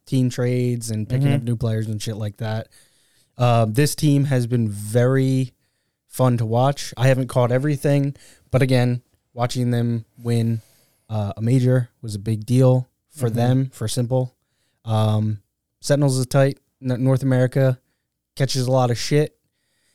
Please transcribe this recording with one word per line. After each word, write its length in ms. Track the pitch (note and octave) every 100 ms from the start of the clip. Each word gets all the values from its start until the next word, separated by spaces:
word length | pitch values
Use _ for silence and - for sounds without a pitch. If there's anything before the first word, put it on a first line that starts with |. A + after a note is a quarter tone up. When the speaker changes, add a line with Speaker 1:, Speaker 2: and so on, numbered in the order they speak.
Speaker 1:
team 260 | - C3 B2+
trades 600 | B2+ B2 B2 B2 A#2+ A#2
and 160 | G#2+ G#2
picking 180 | C3 C#3+
Speaker 2:
Mm-hmm. 100 | C#3
Speaker 1:
up 60 |
new 140 | A#2 A2+
players 320 | A#2 A2 A2
and 120 | G#2+
shit 160 | A2+ G#2
like 200 | G#2 -
that. 320 | A2 A2 - _ _ _ _ _ _ -
Uh, 300 | A#2+ A#2 A2
this 280 | G#2+ D3 -
team 280 | D3+ C#3 C#3
has 200 | C3 A#2
been 220 | B2 A2
very 840 | G2+ G#2 A#2+ B2 C3+ C3 C3 B2+ - _ _ _ _ _
fun 300 | - B2+ A#2+
to 100 | A2+
watch. 480 | A#2 C3+ C#3+ - -
I 120 | C3
haven't 180 | C3 B2+
caught 220 | C3 A#2+
everything, 640 | B2+ D3 C#3 D3+ C#3+ C#3 - - _ _
but 100 | B2+
again, 400 | C3+ B2+ B2 B2 - _ _
watching 360 | A#2+ B2 B2+ B2
them 340 | A#2+ A#2+ A#2 - -
win, 380 | A#2 A#2 A2+ A2+ - _ _ _ -
uh, 240 | G#2+ G2+ -
a 60 |
major 460 | A#2 C3 B2 B2+ A#2+ _
was 120 | A2
a 40 | G2+
big 260 | G#2+ A2 G#2+
deal 420 | B2 B2+ B2+ B2 _ _
for 160 | - A#2+
Speaker 2:
Mm-hmm. 80 | A2
Speaker 1:
them, 340 | A#2+ C3 C3
for 180 | - A2
Simple. 460 | - A#2+ B2+ B2+ - _ _ _ _
Um, 560 | A2+ A2 G#2+ G#2+ G#2+ G#2+ _ _ _ _
Sentinels 380 | - C#3+ C#3+ C3
is 80 | B2+
tight. 320 | C#3+ C#3 - _ _
N-, 200 | C3 B2+
North 180 | C3 C3
America 560 | C3+ B2+ B2+ C#3 C3 B2+ _ _ _ _ _ -
catches 300 | C3+ C3+ B2+
a 40 |
lot 180 | C3 B2
of 80 | A#2
shit, 380 | - D3 D3+ - _ _ _ _ _